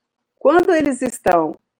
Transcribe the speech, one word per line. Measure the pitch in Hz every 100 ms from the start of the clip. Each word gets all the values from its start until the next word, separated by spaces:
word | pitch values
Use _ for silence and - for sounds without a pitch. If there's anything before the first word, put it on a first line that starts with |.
| _ _ _ _
Quando | 269 339 349
eles | 320 294 247
estão, | - - 185 170 156 - _